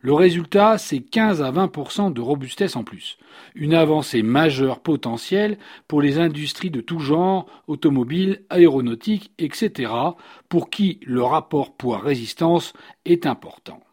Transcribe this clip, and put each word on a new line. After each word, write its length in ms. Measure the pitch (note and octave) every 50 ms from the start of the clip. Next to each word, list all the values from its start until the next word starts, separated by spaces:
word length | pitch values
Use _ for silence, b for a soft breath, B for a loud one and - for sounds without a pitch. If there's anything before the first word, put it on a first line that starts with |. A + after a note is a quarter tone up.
| -
Le 60 | B2+ C#3+
résultat, 640 | D3+ F3+ F#3 E3 F3 E3 D3+ - G3 G3+ G#3+ A3 G#3
c'est 220 | G#3+ - - C3+
quinze 420 | A#2+ - - A3+ A3 A3 G3 D#3
à 80 | D3 C3
vingt 200 | C3 E3 F#3+ F#3
pour 240 | F#3 D#3 C#3 - -
cent 180 | - G3+ G3
de 80 | D#3 A#2+
robustesse 560 | A#2+ A#2+ C#3+ D3 C3+ B2+ - - G3 F#3 -
en 80 | C3 A2
plus. 340 | - - F2+ - - - B B B B B B B B
Une 180 | - D3+ D3 D#3+
avancée 480 | E3 E3 D3+ D#3 D#3 C#3+ - - B2
majeure 600 | A2 A2 A#2+ C#3 D#3+ D#3+ C#3 C3 C3+ C3 B2+ -
potentielle 760 | _ - D#3 C#3 - B2 A#2 A2+ - - F#3 G3 G#3 G#3+ G#3 G3+ B B B B B B
pour 140 | - D3
les 180 | C#3+ C#3+ C#3 D#3
industries 520 | E3+ E3 D3+ D3 D3+ C#3+ - - - F#3
de 100 | D#3 B2+
tout 180 | A2+ - E3+ E3
genre, 460 | D3+ C3+ D3+ D#3+ F3+ F#3 F#3+ F#3+ E3+ B B B B B
automobiles, 760 | D3+ C#3+ - D#3+ C#3 C3 B2 A#2 D3+ F3 F#3 F#3+ G3 G3 - _
aéronautiques, 840 | - F3+ F3 E3+ C3+ C3+ B2 A#2+ A#2 A2+ - G#3+ G#3+ G3+ - - _ -
et 120 | E3+ C#3+ D3
cetera, 640 | - - F3 - - C3 A2+ A2 A#2 C3 E3 E3+ B B B B B B B
pour 200 | - E3+ D#3+ -
qui 300 | - - G#3 F#3+ E3 - -
le 200 | - B2 B2 A#2+
rapport 540 | B2 C#3+ D3 C#3+ _ - D3 C#3 - - _
poids-résistance 960 | - B2 A2+ G2 G2 C#3 C#3+ B2 A#2 A2 - - E3+ E3 E3+ E3+ D3 - B B B B B B _
est 200 | - F3 E3+ -
important. 540 | D#3 B2 - - - - - _ - D2 - _ _